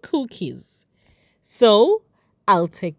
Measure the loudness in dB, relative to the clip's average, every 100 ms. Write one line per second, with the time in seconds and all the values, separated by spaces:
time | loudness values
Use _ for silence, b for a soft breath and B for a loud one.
0 | -4 -6 -6 -10 -12 -10 -14 -14 -18 _
1 | _ _ _ _ -8 2 4 6 4 0
2 | -4 _ _ _ 0 0 0 -6 -10